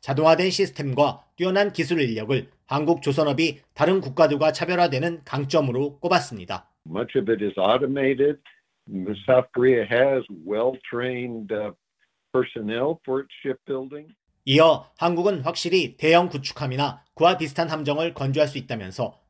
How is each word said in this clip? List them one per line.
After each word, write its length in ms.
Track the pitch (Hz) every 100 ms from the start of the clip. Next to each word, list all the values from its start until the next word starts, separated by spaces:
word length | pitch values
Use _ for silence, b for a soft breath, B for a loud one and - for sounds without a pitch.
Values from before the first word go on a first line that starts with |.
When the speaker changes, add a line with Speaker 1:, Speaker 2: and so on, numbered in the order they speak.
Speaker 1:
자동화된 500 | - 135 156 165 190
시스템과 720 | 185 185 - 143 127 143 - _ -
뛰어난 360 | 180 190 208
기술 280 | 190 156 170
인력을 500 | 131 107 107 131 - _ -
한국 360 | 139 151 170
조선업이 580 | 143 139 151 139 160 147 _
다른 260 | - 196 190
국가들과 520 | 135 135 156 143 156
차별화되는 680 | 147 170 180 175 131 170 170
강점으로 720 | - 139 139 165 139 120 143 143
꼽았습니다. 680 | 175 180 - 110 87 95 - _ -
Speaker 2:
Much 300 | 90 120 135
of 120 | 104
it 140 | 107
is 100 | 101 95
automated. 800 | 95 123 135 139 131 131 143 147 - _ _ _ - 95 92 101 -
South 220 | 127 123
Korea 300 | - 127 123
has 400 | 104 117 139 135 110 90 82
well-trained, 1080 | 104 123 127 - 120 127 123 123 117 104
uh, 200 | 107 104 - _ _ _ _ _
personnel 640 | 127 123 - 107 113 139 165
for 180 | - 135
its 100 | 135 -
shipbuilding. 680 | 139 131 - 135 131 147 156 _ _ _
Speaker 1:
이어 420 | - 143 160 151 - -
한국은 460 | 170 170 190 185
확실히 540 | 135 175 175 185 131 -
대형 300 | 156 170 180
구축함이나 720 | 139 135 - 139 131 139 - _
그와 220 | - 160 180
비슷한 320 | 156 139 165
함정을 460 | 156 147 147 165
건조할 340 | - 135 139 147
수 80 | 135
있다면서 600 | - 117 92 92 113 -